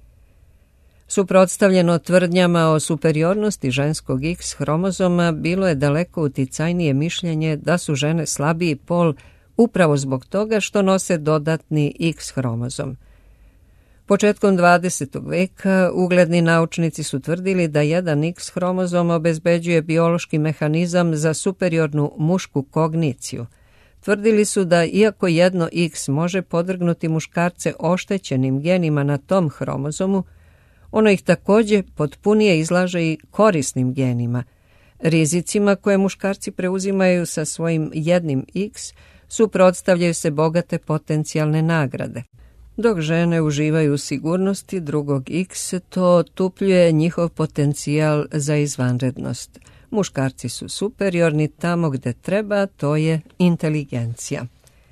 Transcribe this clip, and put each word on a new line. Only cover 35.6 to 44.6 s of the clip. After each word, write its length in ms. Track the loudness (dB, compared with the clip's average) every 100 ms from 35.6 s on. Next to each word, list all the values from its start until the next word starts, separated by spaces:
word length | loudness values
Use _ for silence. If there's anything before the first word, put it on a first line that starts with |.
| 2 2
koje 220 | 2 2
muškarci 540 | 2 -2 -6 -6 -10
preuzimaju 760 | -6 -4 -4 -2 0 2 2 0
sa 200 | -6 -6
svojim 460 | -4 -2 -2 -2
jednim 520 | -4 0 0 0 -4 -4 -6
X, 380 | -6 -8 -18 -18 -20 -20 -12
suprotstavljaju 880 | 0 0 4 4 4 0 2 2
se 180 | 0 -2
bogate 460 | 0 0 0 -2 -6
potencijalne 840 | -4 -6 -2 -4 -2 -2 0 0
nagrade. 640 | 2 0 0 -4 -8 -10 -14 _ -20 _ -18 -2
Dok 220 | 0 0
žene 420 | 0 0 2 2
uživaju 520 | 0 0 0 2 0
u 40 | 0
sigurnosti 800 | -4 -6 -2 -2 0 -2